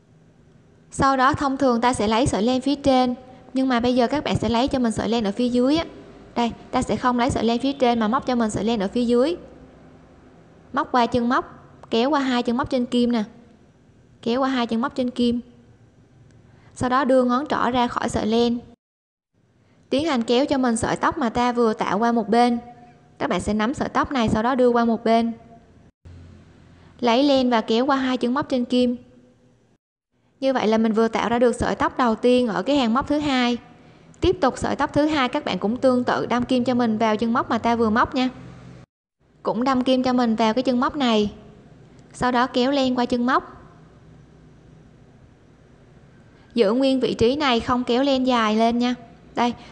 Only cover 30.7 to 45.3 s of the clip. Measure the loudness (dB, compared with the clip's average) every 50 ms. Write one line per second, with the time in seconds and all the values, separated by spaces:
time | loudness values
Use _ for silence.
30.7 | 2 2 2 2 2 2 0 2 0 -2 -2 0 0 2 2 2 2 0 -2 -2
31.7 | -2 -2 -2 -2 0 0 0 0 0 2 2 2 4 4 2 0 -2 -2 -2 0
32.7 | 0 2 2 2 0 0 0 0 -2 -2 0 0 0 0 0 0 -2 -4 -8 -14
33.7 | -20 -20 -20 -20 -20 -20 -20 -20 -8 -2 0 0 0 2 0 0 0 -2 -4 -4
34.7 | -2 -2 -4 -2 0 0 0 2 0 0 0 -2 -2 -4 -4 -4 -4 -4 -2 -4
35.7 | -2 0 2 2 2 2 0 -2 -2 -2 -2 -2 -2 -2 0 0 0 0 0 0
36.7 | 0 0 0 0 0 0 0 0 0 0 -2 -2 -2 -2 -2 -2 -2 -2 0 0
37.7 | 0 0 0 2 2 0 0 0 0 -2 -2 -2 -4 -8 -16 -20 -20 -20 -20 -20
38.7 | -20 -20 -20 -20 _ _ _ _ _ _ _ _ _ _ -6 -6 -4 -2 -2 0
39.7 | 0 0 2 2 2 2 2 0 0 2 2 0 2 2 2 2 2 0 0 0
40.7 | 0 0 0 -2 -2 -2 0 0 2 2 0 -2 -4 -10 -18 -20 -20 -20 -20 -20
41.7 | -20 -20 -20 -20 -20 -20 -20 -18 -8 -4 -2 0 0 0 0 0 0 0 0 2
42.7 | 2 0 0 0 0 0 -2 -2 -2 -2 0 0 0 0 -2 -6 -12 -20 -20 -20
43.7 | -20 -20 -20 -20 -20 -20 -20 -20 -20 -20 -20 -20 -20 -20 -20 -20 -20 -20 -20 -20
44.7 | -20 -20 -20 -20 -20 -20 -20 -20 -20 -20 -20 -20